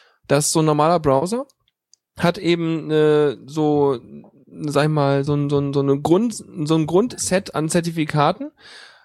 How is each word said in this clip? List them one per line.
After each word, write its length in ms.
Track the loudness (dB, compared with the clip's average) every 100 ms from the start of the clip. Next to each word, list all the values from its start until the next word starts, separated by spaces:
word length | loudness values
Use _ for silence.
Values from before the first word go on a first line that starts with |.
| _ _ -2
dass 240 | 0 2
so 80 | 0
ein 60 | 2
normaler 340 | 2 2 2
Browser 460 | 2 0 0 -6 -8 _ _ _ _ _ _ -2
hat 200 | -2 0
eben, 520 | 0 0 0 -4 -2
äh, 480 | 2 4 4 2 -2 -8
so, 540 | -2 0 2 2 0 -8 -20 -20 _ _ -10 -4
sag 160 | 0
ich 60 | 0
mal, 340 | 2 2 0
so 100 | 0
ein, 160 | -2 0
so 100 | -2
ein, 140 | 0
so 60 | 0
eine 200 | 0 0
Grund-, 440 | 2 0 0 -6 -14 -8 -2
so 100 | 0
ein 100 | 2
Grundset 720 | 0 0 -4 -2 -2 -2 -6
an 140 | -2
Zertifikaten, 840 | -2 -2 -4 -2 2 0 0 -8 -16 -20 -20 -20 -20